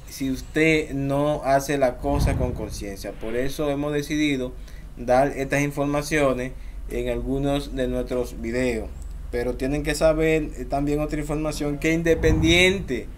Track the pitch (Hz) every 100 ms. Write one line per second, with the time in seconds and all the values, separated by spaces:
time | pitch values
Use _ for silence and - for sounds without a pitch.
0 | - - 135 131 - 156 160 156 151 139
1 | 139 139 147 151 127 139 139 139 127 -
2 | 139 143 131 127 127 123 107 - 101 98
3 | 104 - 110 120 139 151 147 143 147 147
4 | 147 151 151 135 127 - - - - -
5 | 123 123 143 123 139 143 143 143 143 147
6 | 147 160 139 123 127 - - - - 120
7 | 123 120 120 135 143 143 143 131 123 123
8 | 123 123 123 - 117 123 127 113 101 -
9 | - - - 120 123 117 131 147 147 147
10 | 160 156 160 160 147 - 127 139 147 147
11 | 151 151 147 151 151 147 147 143 156 165
12 | 165 160 160 156 160 175 185 190 143 117
13 | -